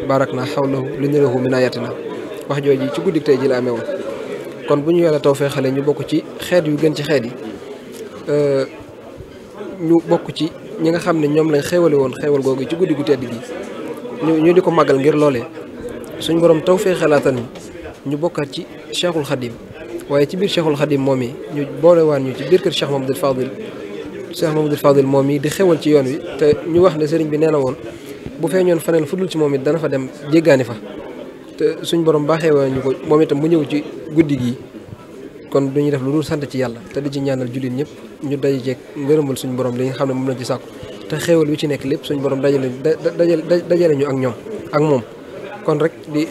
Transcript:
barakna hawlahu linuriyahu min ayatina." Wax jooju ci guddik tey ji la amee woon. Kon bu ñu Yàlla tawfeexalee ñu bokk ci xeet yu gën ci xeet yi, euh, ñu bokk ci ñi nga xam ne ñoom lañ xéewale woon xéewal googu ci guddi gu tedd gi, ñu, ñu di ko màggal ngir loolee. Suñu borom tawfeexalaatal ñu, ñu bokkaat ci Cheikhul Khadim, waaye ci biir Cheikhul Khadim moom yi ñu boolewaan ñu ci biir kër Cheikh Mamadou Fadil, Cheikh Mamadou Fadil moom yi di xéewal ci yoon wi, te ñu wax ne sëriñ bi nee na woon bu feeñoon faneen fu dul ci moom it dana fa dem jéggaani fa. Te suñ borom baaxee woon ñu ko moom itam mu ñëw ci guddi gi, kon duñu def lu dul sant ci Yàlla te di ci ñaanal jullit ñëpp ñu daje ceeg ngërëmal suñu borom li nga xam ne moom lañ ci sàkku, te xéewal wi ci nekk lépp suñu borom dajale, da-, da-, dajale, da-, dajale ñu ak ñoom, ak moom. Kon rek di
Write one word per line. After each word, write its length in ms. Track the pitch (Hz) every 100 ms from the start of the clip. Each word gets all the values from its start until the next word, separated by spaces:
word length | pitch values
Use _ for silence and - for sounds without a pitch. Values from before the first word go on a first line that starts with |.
| 135
barakna 380 | 135 135 127
hawlahu 560 | 127 143 135 135 131 143
linuriyahu 380 | 143 147 139 123
min 120 | 131
ayatina." 360 | 127 127 127 117 - - - - - -
Wax 140 | 143
jooju 280 | 143 135 131
ci 60 | -
guddik 240 | 180 156
tey 140 | 143 131
ji 80 | 135
la 80 | 127
amee 140 | 123
woon. 120 | 117 113 139 - - - - - - -
Kon 80 | 143
bu 100 | 143
ñu 100 | 175
Yàlla 160 | 170 151
tawfeexalee 540 | 147 135 139 139 131
ñu 100 | 135
bokk 240 | 143 139 131
ci 160 | 151 - 123
xeet 280 | - 180 156
yu 100 | 147
gën 180 | 156
ci 80 | 143
xeet 220 | 147 147
yi, 80 | 120 127 110 95 - - - - - - -
euh, 380 | 147 143 135 131 - - - - - - - - - 415 190
ñu 160 | 165 165 165
bokk 260 | 165 -
ci 200 | - 156 - - -
ñi 100 | 160
nga 80 | 170
xam 200 | 170 165
ne 80 | 147
ñoom 240 | 156 156
lañ 120 | 147
xéewale 320 | - 175 170 143
woon 160 | 131 123
xéewal 220 | 151 143
googu 220 | 131 131 131
ci 80 | 165
guddi 180 | 180
gu 80 | 143
tedd 180 | 147 131
gi, 200 | 120 117 - - - - - - - -
ñu, 140 | 156 160
ñu 80 | 160
di 80 | 175
ko 100 | 175
màggal 280 | 165 143 135
ngir 180 | 143 151
loolee. 280 | 147 123 - - - - - - - -
Suñu 220 | - 165
borom 220 | 170 156
tawfeexalaatal 720 | 170 185 190 165 160 143 143
ñu, 80 | 127 113 - - - - - 135
ñu 100 | 147
bokkaat 320 | 170 - 143
ci 160 | - 185 - -
Cheikhul 340 | - 175 165
Khadim, 280 | 143 135 120 - - - - - -
waaye 180 | 143 147
ci 100 | 185
biir 120 | 196
Cheikhul 260 | - 160
Khadim 280 | 143 147 143
moom 180 | 135 135
yi 140 | 120 147 -
ñu 120 | 147 139 139
boolewaan 400 | 165 170 156 143
ñu 120 | 135
ci 100 | 120 143
biir 140 | 185
kër 100 | 190
Cheikh 160 | 143 147
Mamadou 240 | 139 131
Fadil, 360 | 131 143 127 127 107 - - - - - - -
Cheikh 160 | - 165
Mamadou 220 | 156 151 147
Fadil 280 | 147 139
moom 240 | 135 139 139
yi 80 | 143
di 100 | 147
xéewal 280 | 143 190 156
ci 120 | 151
yoon 160 | 147 131
wi, 120 | 156 - -
te 180 | 151 147 175
ñu 140 | 165
wax 160 | 180 156
ne 80 | 151
sëriñ 220 | 165 156
bi 80 | 151
nee 120 | 156
na 80 | 151
woon 160 | 131 139 - - - - - -
bu 80 | 175
feeñoon 320 | 185 180 165
faneen 240 | - 165 151
fu 100 | 185
dul 120 | 185
ci 80 | 160
moom 180 | 151
it 80 | 139
dana 160 | 139 160
fa 100 | 151
dem 200 | 135 131 - 147
jéggaani 320 | 160 165 135
fa. 100 | 120 110 - - - - - - - -
Te 180 | 156 160
suñ 200 | - 170
borom 220 | 160 151
baaxee 260 | 147 156 160
woon 200 | 143 135
ñu 100 | 131
ko 140 | 131 127 156
moom 140 | 151
itam 180 | 156 143
mu 100 | 160
ñëw 160 | 170 139
ci 160 | 147 - - -
guddi 260 | 156 151 139
gi, 180 | 123 120 - 107 - - - - - - -
kon 120 | 139 139
duñu 160 | 139 147
def 100 | 143
lu 120 | 131
dul 120 | 151
sant 160 | 147 156 131
ci 100 | 127
Yàlla 220 | 123 117 -
te 60 | 139
di 80 | 143
ci 100 | 139
ñaanal 280 | 139 131 123
jullit 180 | 131 131
ñëpp 180 | 127 147 - - -
ñu 140 | 147 139
daje 240 | 143 139
ceeg 140 | 123 123 - -
ngërëmal 400 | 139 156 143 127
suñu 180 | 131
borom 220 | 123 127 123
li 80 | 127
nga 80 |
xam 140 | 123 139
ne 60 |
moom 140 | 131 131
lañ 100 | 127
ci 60 | 120
sàkku, 220 | 127 - - - - -
te 80 | 151
xéewal 320 | 147 165 151
wi 80 | 151
ci 80 | 151
nekk 180 | 135
lépp 200 | 135 151 -
suñu 140 | 147
borom 200 | 135 135
dajale, 300 | 139 139 131 127
da-, 120 | 151
da-, 160 | 156 165
dajale, 320 | 165 170 165 151
da-, 140 | 175 165
dajale 280 | 175 170 143
ñu 100 | 143
ak 80 |
ñoom, 200 | 135 131 117 - - -
ak 80 | 151
moom. 220 | 156 135 113 - - - - -
Kon 140 | - 151
rek 120 | 160 - -
di 160 | 147 160